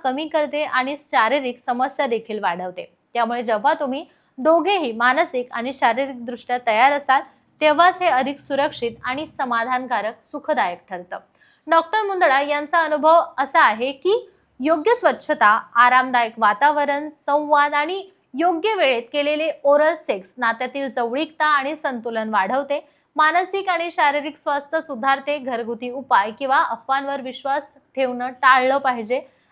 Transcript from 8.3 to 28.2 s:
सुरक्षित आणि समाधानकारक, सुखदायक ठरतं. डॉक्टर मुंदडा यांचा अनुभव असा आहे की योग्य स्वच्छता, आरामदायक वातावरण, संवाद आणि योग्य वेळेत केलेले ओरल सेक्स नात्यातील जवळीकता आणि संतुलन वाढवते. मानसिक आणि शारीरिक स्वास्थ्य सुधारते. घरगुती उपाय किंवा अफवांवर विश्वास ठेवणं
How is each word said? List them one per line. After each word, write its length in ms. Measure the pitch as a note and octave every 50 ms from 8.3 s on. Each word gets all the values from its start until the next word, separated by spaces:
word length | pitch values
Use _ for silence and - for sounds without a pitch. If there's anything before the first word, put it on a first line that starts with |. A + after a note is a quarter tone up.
| C#4 -
सुरक्षित 560 | - - C#4+ C4 C#4+ D4+ D4+ - A#3+ A#3 A3+ - -
आणि 220 | B3 C4 C#4+ D#4
समाधानकारक, 960 | D4+ - - C#4 B3 A#3+ A3+ A3+ B3+ B3+ B3+ C4 B3 B3+ G#3+ G3+ A3 A3+ - -
सुखदायक 640 | - - C#4+ - - D4+ B3 G#3 F3+ F3 F3 _ -
ठरतं. 280 | F#3+ F3+ F3+ - - G3 - _ _ _ _ _ _ _ -
डॉक्टर 360 | D4+ E4 E4 D#4+ E4 - A4 G#4+
मुंदडा 380 | G4 F#4+ F4+ F4+ D4+ C4 C#4
यांचा 400 | C#4+ D4 D4 D4 D4 D4 - E4
अनुभव 420 | D#4+ D4+ D4+ D4 C#4 D#4 E4 E4+ E4 - - -
असा 220 | C#4+ C#4 - E4
आहे 320 | D4+ A#3 G#3+ A3 B3 C4+ C#4
की 260 | C4+ - F4+ G#4 B4 B4 - _ _ _ _ _ -
योग्य 340 | B3+ D#4 E4 D#4 D4+ A4 A#4+
स्वच्छता, 540 | A4+ F4+ D4+ A#3+ - - - D4+ D4+ A3+ G#3 G#3+ A3+ - - -
आरामदायक 640 | A#3 B3 B3 B3+ C4 B3+ C4 B3 A#3+ A#3 A3+ A3 A3
वातावरण, 680 | A3 G#3 G#3 G#3+ C#4 D4 D4 D4 C#4+ C#4+ C#4+ C#4+ D4+ D4+
संवाद 640 | D4+ - - - C#4+ D4 D4+ D4 D4+ C#4+ D4 D4 D4
आणि 280 | D4 D4 D#4+ F#4 G4 F#4+ - _ _ _ _ -
योग्य 400 | B3+ E4 F4+ F4+ D#4+ E4 A4 A4
वेळेत 280 | F#4+ D#4+ C4 B3 A#3 A#3 - -
केलेले 380 | D4 C#4+ D4 D4+ D4+ D#4 D#4+ C#4+ - -
ओरल 300 | C#4 C#4+ D4 D4+ D#4 E4+
सेक्स 380 | E4 - - G#3+ F#3+ F#3+ - - B3
नात्यातील 500 | B3 A3+ A3+ A3+ B3+ B3+ C4 C#4 C#4 C4
जवळीकता 560 | G#3+ B3+ A#3+ A#3 A#3+ C#4+ D#4+ D#4 - - D#4
आणि 280 | D4+ D4+ C#4 C4 C#4+ D#4
संतुलन 540 | D4+ - C#4+ B3+ A#3 A3 A#3+ A3+ A3+ A3 A3
वाढवते. 560 | A3 G#3+ - G3 B3+ C4+ C#4+ C#4 C#4+ D4+ - _ _ _ _ _ -
मानसिक 520 | D4 D4+ D#4 D#4+ F4 F#4 F#4 F#4+ G4 F#4+ F#4+
आणि 220 | F4 E4+ E4+ F4
शारीरिक 460 | E4 F4+ D#4 C#4+ C#4+ D4 C4+ D#4 D4 -
स्वास्थ्य 420 | - D#4 C#4+ C#4+ C#4+ - D#4+ D#4+
सुधारते. 560 | D#4+ - C#4 A3 A#3+ C4+ C4+ C4+ C4+ C#4+ D4 D4
घरगुती 520 | B3+ C4 B3 A3+ A#3 A3 A#3+ A3 B3 B3
उपाय 400 | A#3+ C#4 B3+ - B3 G3 G3+ A3 A3 -
किंवा 180 | C#4 B3+ C4 D4+ E4 -
अफवांवर 500 | A3+ - - - C4+ C#4 C#4 C#4 C#4 C#4
विश्वास 560 | A#3+ C4 B3+ - - C4+ C4+ D4 C#4 - - _ _ _ -
ठेवणं 340 | C4 C4+ B3 B3 A#3+